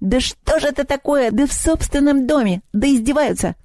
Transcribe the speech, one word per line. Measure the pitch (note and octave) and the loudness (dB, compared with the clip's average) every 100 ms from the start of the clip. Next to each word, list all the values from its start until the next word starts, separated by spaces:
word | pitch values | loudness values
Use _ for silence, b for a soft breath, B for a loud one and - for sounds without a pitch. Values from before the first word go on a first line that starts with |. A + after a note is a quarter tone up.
Да | F#3+ A#3+ | 0 -2
что | B3+ - - D#4 | -2 -8 -2 0
же | C#4+ | 0
это | C#4+ | -2
такое? | C#4 C#4 - C#4+ B3+ | -2 -4 -2 0 0
Да | G#3+ C#4 | 2 0
в | |
собственном | - - D#4+ - C#4+ C#4+ C#4 B3+ | 0 0 0 0 0 2 2 2
доме! | D4+ A3+ F3+ - | 2 2 -2 -4
Да | G#3 C4 | -2 2
издеваются! | C4+ A3 C#4+ C#4+ F3+ F#3 E3+ | 2 2 0 0 0 -4 -6